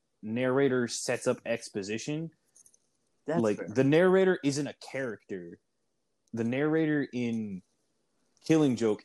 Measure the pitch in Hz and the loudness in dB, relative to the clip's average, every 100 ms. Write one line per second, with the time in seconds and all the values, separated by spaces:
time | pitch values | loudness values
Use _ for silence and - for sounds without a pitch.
0 | _ _ 107 117 127 131 139 127 117 - | _ _ -8 -2 0 2 4 2 0 -4
1 | - 120 127 120 - 117 - 107 98 110 | -4 -2 -2 -2 -2 -6 -6 -8 -6 -6
2 | - 151 165 - _ _ _ _ _ _ | -6 -6 -8 -14 _ _ _ _ _ _
3 | _ _ - 156 110 101 92 107 135 156 | _ _ -4 0 0 0 -2 2 4 6
4 | 185 190 185 180 143 139 135 - - 135 | 6 6 4 2 0 -2 -4 -8 -12 -8
5 | 127 101 - 95 85 87 _ _ _ _ | -8 -10 -10 -10 -12 -18 _ _ _ _
6 | _ _ _ 113 117 131 151 160 156 147 | _ _ _ -6 -4 -2 0 0 0 0
7 | 131 123 120 113 107 92 - _ _ _ | -2 -4 -4 -4 -6 -10 -14 _ _ _
8 | _ _ _ _ - 160 143 113 113 101 | _ _ _ _ 2 4 4 2 0 0